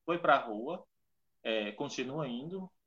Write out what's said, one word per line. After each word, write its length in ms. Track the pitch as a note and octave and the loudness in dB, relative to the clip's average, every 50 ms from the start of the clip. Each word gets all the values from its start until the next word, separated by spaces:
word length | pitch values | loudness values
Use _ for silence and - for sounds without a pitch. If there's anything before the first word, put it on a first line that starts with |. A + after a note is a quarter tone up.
| _ | _
foi 140 | E3 E3+ F3 | -2 0 2
pra 180 | - D#3+ C#3+ | 6 6 6
rua, 480 | C3+ - A#2 G#2+ G#2+ A#2 D3 F3 F3+ - - _ _ _ _ _ _ _ _ _ _ | 6 6 0 -6 -6 -4 -6 -6 -8 -10 -16 _ _ _ _ _ _ _ _ _ _
é, 300 | - A#2 A2+ A2 G#2+ G#2 | -2 0 0 2 0 -2
continua 560 | G#2+ - C#3+ C3+ - - - B2+ C#3 D#3+ D3+ B2+ | -4 -4 -6 -6 -4 -4 -4 -4 -4 -4 -4 -4
indo, 420 | A#2+ A#2+ C#3 E3+ F#3 F#3+ F#3+ F#3 - _ _ | -4 -6 -6 -8 -8 -10 -10 -12 -16 _ _